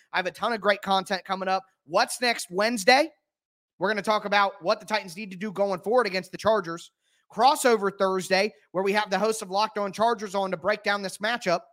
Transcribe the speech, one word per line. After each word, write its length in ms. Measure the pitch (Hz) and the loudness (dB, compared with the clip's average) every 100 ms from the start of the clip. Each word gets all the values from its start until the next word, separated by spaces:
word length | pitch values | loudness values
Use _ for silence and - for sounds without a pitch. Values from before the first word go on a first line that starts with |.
| _ | _
I 60 | 175 | -4
have 80 | 180 | -4
a 60 | |
ton 220 | 165 208 | -4 -4
of 80 | 226 | 0
great 200 | 190 196 | 2 0
content 420 | 196 190 190 185 | 2 -2 -2 -6
coming 240 | - 190 190 | -6 -6 -2
up. 160 | 190 - _ - | -4 -4 _ -4
What's 340 | 180 247 - | -2 0 0
next 280 | 247 226 - | -2 -2 -4
Wednesday? 640 | 175 214 240 185 262 320 _ _ _ _ _ _ - | -2 0 2 4 6 4 _ _ _ _ _ _ -4
We're 100 | 185 | -2
gonna 140 | 214 | 0
talk 240 | 220 214 202 | 0 0 2
about 280 | 202 202 - | 2 2 0
what 200 | 165 214 | -2 -2
the 40 | 180 | -2
Titans 300 | 214 196 165 | -4 -4 -12
need 160 | 214 | -12
to 60 | 185 | -8
do 160 | 214 | -6
going 260 | 180 202 185 | -2 0 -2
forward 260 | 196 247 214 | 0 2 2
against 280 | 185 - | -2 -6
the 40 | - | -2
Chargers. 540 | 202 202 165 170 - _ _ _ _ | 0 2 0 -8 -14 _ _ _ _
Crossover 600 | 196 254 302 254 220 196 196 | 2 4 4 4 4 2 0
Thursday, 540 | 190 190 180 185 214 - _ | 0 0 0 2 2 -4 _
where 120 | 175 | -4
we 80 | 196 | 0
have 180 | 208 208 | 0 0
the 100 | 190 | 0
host 220 | 214 220 | 0 -2
of 100 | 196 | -4
Locked 260 | 196 214 208 | -2 -2 -2
On 160 | 202 | -4
Chargers 420 | 185 226 220 208 196 | 0 0 0 -4 -4
on 160 | 190 | -4
to 60 | 175 | -2
break 260 | 170 208 | -2 -2
down 180 | 208 202 | -2 -2
this 180 | 196 - | -4 -6
matchup. 420 | 208 240 185 175 - | -4 -2 0 -2 -4